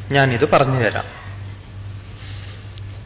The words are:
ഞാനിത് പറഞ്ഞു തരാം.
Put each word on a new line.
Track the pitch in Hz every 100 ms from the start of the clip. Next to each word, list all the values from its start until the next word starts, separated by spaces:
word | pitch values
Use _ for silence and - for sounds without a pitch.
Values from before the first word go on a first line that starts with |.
| -
ഞാനിത് | 139 135 117 143
പറഞ്ഞു | 160 135 131
തരാം. | 110 98 - - - - - - - - - - - - - - - - - - - -